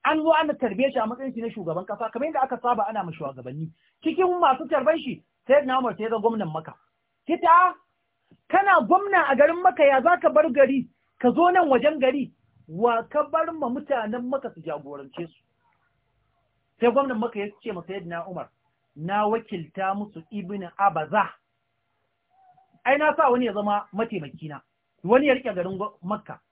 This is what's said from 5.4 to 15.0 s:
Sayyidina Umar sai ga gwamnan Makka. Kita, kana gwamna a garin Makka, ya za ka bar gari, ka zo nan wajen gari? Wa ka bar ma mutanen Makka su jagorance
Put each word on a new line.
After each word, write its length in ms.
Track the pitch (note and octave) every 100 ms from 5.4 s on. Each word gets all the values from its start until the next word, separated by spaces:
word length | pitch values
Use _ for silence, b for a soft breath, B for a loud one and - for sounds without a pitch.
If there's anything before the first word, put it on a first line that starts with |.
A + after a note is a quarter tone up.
| -
Sayyidina 300 | C#4+ C4 C4
Umar 160 | B3 F3
sai 120 | A3
ga 80 | A3+
gwamnan 320 | A3 A3 F3
Makka. 220 | D#3 D#3+ - _ _ _ _ -
Kita, 480 | E4+ F4 F4+ F4+ - _ _ _ _ _ _ _
kana 320 | F4+ G4+ F4+ G#3+
gwamna 420 | F#4 G4+ F#4+ C#4+
a 60 | C4
garin 260 | D4 E4+
Makka, 220 | F#4 F4+ C#4+
ya 160 | C4+
za 160 | D4+ F4
ka 120 | E4+
bar 200 | D4+ D#4
gari, 380 | B3+ C4 C4+ B3 _ _ _
ka 100 | B3
zo 180 | B3 F4
nan 180 | F4+ E4
wajen 300 | B3+ D4 D#4
gari? 320 | B3+ C#4 A3 _ _ _ _
Wa 360 | D#3+ A#3 A3+
ka 200 | - D4 C#4+
bar 220 | D#4+ E4
ma 160 | D#4+ C4
mutanen 560 | C4 D4 C4 G#3+ B3 B3
Makka 200 | C4+ A#3 -
su 60 |
jagorance 640 | D#3 D3+ C3+ C#3+